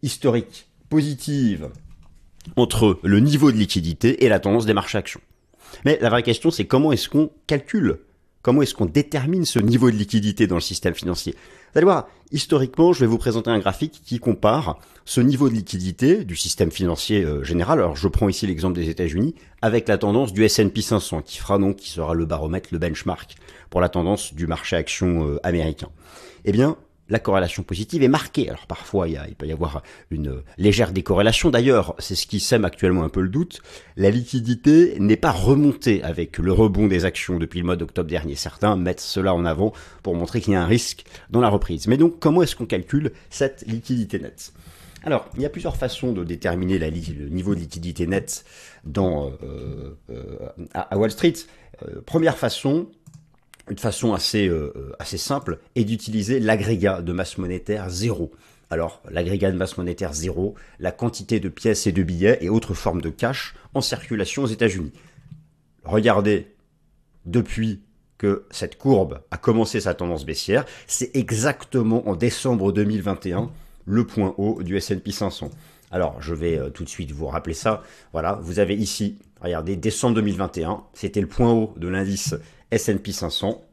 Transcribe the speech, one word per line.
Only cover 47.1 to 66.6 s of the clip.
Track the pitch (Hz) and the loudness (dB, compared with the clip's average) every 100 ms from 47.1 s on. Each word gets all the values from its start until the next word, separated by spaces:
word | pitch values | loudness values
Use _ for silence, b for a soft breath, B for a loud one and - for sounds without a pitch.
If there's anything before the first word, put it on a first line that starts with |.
| 76 | -10
le | 71 | -6
niveau | 87 92 95 | -6 -2 -4
de | |
liquidité | 82 82 85 80 85 | -4 -10 -10 -6 -2
nette | 95 - - - B B B | -2 -4 -12 -14 B B B
dans, | 80 76 92 80 69 67 | -8 -2 -2 -2 -6 -10
euh, | 64 67 64 - 67 69 _ | -14 -12 -12 -12 -14 -18 _
euh, | 58 62 - - - 80 | -16 -14 -14 -16 -16 -12
à, | - | -10
à | - 196 | -4 0
Wall | 220 | 0
Street. | 208 170 165 - b b - | 2 0 0 -12 b b -18
Euh, | - - - | -14 -14 -4
première | 165 160 135 | 0 2 0
façon, | 123 - 139 151 175 _ - - _ _ _ - - | -4 -2 -2 -2 -4 _ -20 -20 _ _ _ -20 -14
une | 101 | -6
façon | 117 98 117 | -4 -2 -2
assez, | 98 - 107 98 | 0 -2 0 0
euh, | 82 73 - 69 - | 0 -4 -10 -16 -14
assez | - 92 | -10 -8
simple, | - 139 - 80 b | -4 -4 -4 -10 b
est | - | -4
d'utiliser | 104 110 - 110 101 131 | -2 -2 -4 -4 -2 0
l'agrégat | 110 107 101 110 98 95 | 2 0 2 2 2 0
de | 85 | -4
masse | 87 92 - | -4 -6 -6
monétaire | 92 90 - 104 92 | -6 -6 -6 -6 -6
zéro. | 90 113 98 80 b b b b | -4 -4 -4 -6 b b b b
Alors, | 82 82 - - | -6 -6 -8 -10
l'agrégat | 85 87 98 98 | -6 -4 0 0
de | 90 | 0
masse | 92 - | -4 -4
monétaire | 87 85 95 | -6 -6 -6
zéro, | 76 85 80 139 202 B B | -6 -6 -4 -4 -6 B B
la | 90 | -8
quantité | - 120 - 95 110 | -4 -6 -6 -4 -4
de | 90 | -4
pièces | - 113 104 - | -4 -2 0 0
et | |
de | 90 | 0
billets | 85 87 95 123 | 0 2 2 2
et | 85 | 2
autres | 110 - | 0 0
formes | 92 - 87 | -4 -4 -4
de | 80 | -6
cash | 80 120 131 - b b | -4 -4 -4 -10 b b
en | 139 | -6
circulation | 127 - - 110 95 - | -4 -6 -6 -4 -4 -2
aux | 135 | -4
États-Unis. | 110 113 92 76 - B B B - _ _ _ _ | 2 0 0 -8 -10 B B B -20 _ _ _ _
Regardez, | - 107 110 104 101 104 - _ | -2 2 4 2 2 0 -2 _